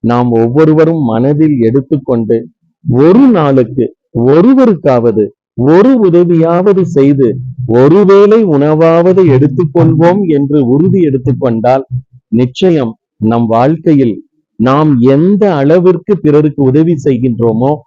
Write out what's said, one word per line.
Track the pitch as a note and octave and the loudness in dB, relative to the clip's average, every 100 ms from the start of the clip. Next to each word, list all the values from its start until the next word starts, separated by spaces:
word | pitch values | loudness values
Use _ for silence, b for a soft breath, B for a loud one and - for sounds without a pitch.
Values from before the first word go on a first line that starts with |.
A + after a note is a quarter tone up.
நாம் | A2+ A#2+ B2 A2+ | -2 -2 0 0
ஒவ்வொருவரும் | A#2+ C3+ D#3+ D#3 D#3+ E3 B2+ | 0 0 2 2 0 -2 -4
மனதில் | A2 C3 D3 D#3 C#3 A2+ | -2 -2 0 0 0 0
எடுத்துக்கொண்டு, | C3+ C3 D3 C3 A#2+ A2 A#2 A#2+ _ _ _ - A#2+ D#3 | -2 -4 -8 -4 -4 -2 -4 -6 _ _ _ -4 0 2
ஒரு | G#3+ C4+ G3+ | 4 4 2
நாளுக்கு | C#3+ C3+ A#2 B2+ A2+ _ _ A#2 A#2+ | 0 0 -2 -4 -6 _ _ -4 0
ஒருவருக்காவது | D3+ A3 C4 B3 E3+ C#3+ B2 A#2 G#2 G2+ _ _ - B2+ | 2 2 2 2 0 -2 0 0 -2 -4 _ _ -4 0
ஒரு | E3+ A#3+ B3+ G3 | 2 4 2 2
உதவியாவது | E3+ F3 E3+ E3 F3 G3 F#3+ F3 C#3+ | 2 2 0 0 0 0 0 -2 0
செய்து, | C#3 C#3 B2 - - - - A#2 | 0 2 0 -2 -12 -12 -2 2
ஒருவேளை | C#3 F#3 F#3+ G3 G3+ A3 G#3 C#3+ | 4 4 4 4 4 2 2 0
உணவாவது | D3 D#3 E3 E3 F3 F#3 F3+ B2+ | 0 2 2 2 2 2 2 2
எடுத்துக்கொள்வோம் | C#3 - F3 B2 C3 D3+ E3+ G3 F#3 C#3+ | 0 -2 -2 0 0 2 0 0 -2 -2
என்று | C#3 D3 B2 | 0 -2 0
உறுதி | C#3 F#3 F#3+ D#3+ | 0 0 0 -2
எடுத்துக்கொண்டால், | C3 B2+ A#2+ C3 A2+ A#2+ C3 C3+ B2+ - _ _ A2+ | -2 -4 -4 -4 -2 -2 -2 -4 -12 -12 _ _ -2
நிச்சயம் | B2+ - F#3+ D#3+ A#2 A2 _ _ A2 | -2 -2 -2 0 -4 -10 _ _ -4
நம் | A#2 A2+ A2+ | -2 -2 0
வாழ்க்கையில் | C3+ E3 E3 C#3+ B2 F#2+ _ _ _ - | 0 -2 0 0 0 -4 _ _ _ -4
நாம் | A#2+ C#3 D#3 C3 B2 C#3 | -2 0 0 2 2 2
எந்த | F3 G3+ G3+ D#3 | 0 0 0 0
அளவிற்கு | C#3 F3 F3+ F3+ - F#3 | 0 2 0 -2 -4 -2
பிறருக்கு | D3+ D3 D#3 C#3+ C3 | 0 0 0 -2 0
உதவி | C#3 D#3+ D#3 D3 | 0 0 -2 -4
செய்கின்றோமோ | B2 B2+ A2+ A#2 A2+ C3 D3+ | -2 -4 -2 -2 -2 -4 -4